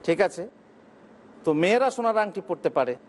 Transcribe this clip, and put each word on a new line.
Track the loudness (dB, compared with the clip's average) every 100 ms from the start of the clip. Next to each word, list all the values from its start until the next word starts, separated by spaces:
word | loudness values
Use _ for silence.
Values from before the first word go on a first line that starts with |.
ঠিক | 0 0
আছে, | 0 -2 -14 -16 -20 -20 -20 -20 -20 -20 -20 -4
তো | 0
মেয়েরা | 2 2 2 2
সোনার | 0 0 0
আংটি | -2 -6
পরতে | -8 -4 -2
পারে | 0 -2 -4